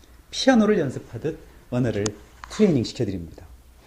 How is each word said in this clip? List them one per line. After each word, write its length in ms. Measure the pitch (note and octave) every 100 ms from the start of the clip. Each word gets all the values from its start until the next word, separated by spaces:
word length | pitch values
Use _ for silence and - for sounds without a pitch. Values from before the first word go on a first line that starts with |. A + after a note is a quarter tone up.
| - - -
피아노를 480 | - C4 A#3+ G#3 G3+
연습하듯 580 | C#3 - - A#2 D3 D#3 - - -
언어를 460 | B2 B2 G2+ G#2+ - - - -
트레이닝 340 | - G#3 C#3
시켜드립니다. 640 | G2+ - G#2 F#2 E2 - - - _ -